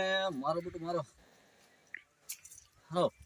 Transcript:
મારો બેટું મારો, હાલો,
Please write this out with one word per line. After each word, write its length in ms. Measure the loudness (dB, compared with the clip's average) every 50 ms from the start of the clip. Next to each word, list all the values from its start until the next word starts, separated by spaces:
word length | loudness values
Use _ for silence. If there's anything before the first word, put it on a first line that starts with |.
| 4 4 2 2 0 0 -2
મારો 280 | 0 0 2 0 0
બેટું 220 | 0 -4 -8 -6 -4
મારો, 180 | -2 -2 -2 -2 -4 -10 -20 -20 -20 -20 -20 -20 -20 _ -20 -20 -20 -20 _ _ -16 -16 -16 -16 _ _ _ _ -12 -12 -12 -12 -20 -20 -20 -20 -20 _ -20 -14 -2
હાલો, 220 | 2 4 4 4 2 -2 -14